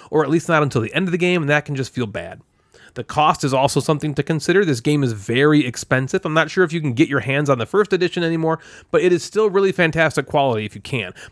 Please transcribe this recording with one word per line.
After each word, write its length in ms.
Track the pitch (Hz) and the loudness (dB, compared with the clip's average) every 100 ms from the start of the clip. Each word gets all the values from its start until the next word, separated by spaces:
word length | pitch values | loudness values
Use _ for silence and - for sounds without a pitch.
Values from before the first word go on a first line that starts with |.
| - | -4
or 120 | 156 139 | 0 2
at 40 | |
least 200 | 165 - | 0 2
not 120 | 160 | 2
until 200 | 147 123 | 2 0
the 120 | 107 | -2
end 140 | 143 185 | -2 -2
of 60 | |
the 40 | 170 | -2
game, 240 | 180 180 | 0 0
and 80 | 143 | 0
that 140 | 147 | 0
can 120 | 147 135 | -2 -6
just 180 | 123 | -6
feel 120 | 127 110 | -6 -6
bad. 360 | 95 87 - _ _ _ - - - | -8 -12 -16 _ _ _ -20 -18 -14
The 80 | |
cost 400 | - 156 156 165 | -6 0 2 2
is 120 | 139 131 | 0 2
also 240 | 139 143 | 2 2
something 340 | 147 151 156 | 0 0 -2
to 80 | 139 | -4
consider. 420 | 143 156 - 185 | -2 -2 2 2
This 160 | 180 117 | 2 0
game 240 | 147 147 | 0 0
is 100 | 131 | 0
very 520 | 107 95 117 151 151 123 | -2 -2 2 4 4 2
expensive. 580 | - - 131 131 190 165 | -4 -2 -2 0 -4 0
I'm 60 | 160 | 0
not 160 | 156 | 0
sure 120 | 185 | 0
if 80 | 170 | 0
you 80 | 165 | 0
can 140 | 151 | -2
get 160 | 117 160 | 0 2
your 120 | 139 | 0
hands 280 | 107 139 143 | -2 0 0
on 80 | 123 | 0
the 80 | 110 | 0
first 260 | 196 202 | 0 0
edition 300 | 180 175 180 | 0 0 -2
anymore, 380 | 165 165 160 160 - - - | -2 0 -2 -2 -8 -20 -2
but 100 | 160 | 2
it 100 | 180 | 4
is 120 | 175 | 2
still 260 | - 202 214 | 0 0 0
really 220 | 190 196 | 2 2
fantastic 560 | 180 165 160 160 - - | 2 0 2 0 0 -2
quality 380 | 147 139 110 107 | 0 2 0 -4
if 100 | 107 | -10
you 60 | |
can. 300 | - 123 90 - - | -8 -6 -8 -12 -12